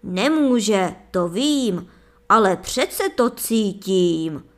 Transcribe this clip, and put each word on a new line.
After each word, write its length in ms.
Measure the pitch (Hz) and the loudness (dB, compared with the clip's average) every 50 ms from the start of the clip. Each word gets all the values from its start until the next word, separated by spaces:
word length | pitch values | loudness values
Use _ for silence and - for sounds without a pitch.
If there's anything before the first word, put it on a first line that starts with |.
Nemůže, 920 | - - 180 185 202 277 320 320 294 269 247 240 208 202 214 196 185 175 - - - - | -10 -6 -4 0 0 2 2 2 2 2 2 2 2 2 2 2 0 -2 -4 -8 -18 -6
to 180 | - 190 175 170 | -4 -2 -2 -2
vím, 580 | 165 196 269 302 302 277 262 226 185 170 170 - - - _ _ _ _ _ _ | -2 -2 0 0 0 0 0 -2 -2 -4 -6 -12 -20 -20 _ _ _ _ _ _
ale 280 | 202 226 220 190 - | 2 4 4 4 2
přece 520 | - - - - 247 277 381 - - 381 392 | 0 -4 -8 -2 -2 -2 -2 -2 -4 -4 -4
to 220 | - - 240 240 | 0 0 0 0
cítím 1120 | 247 - - - 226 226 214 202 190 202 - 185 190 185 180 175 170 160 160 160 156 139 - - _ | 0 -4 -6 -2 0 0 0 0 -4 -6 -4 0 2 2 2 2 2 0 -4 -6 -8 -10 -14 -16 _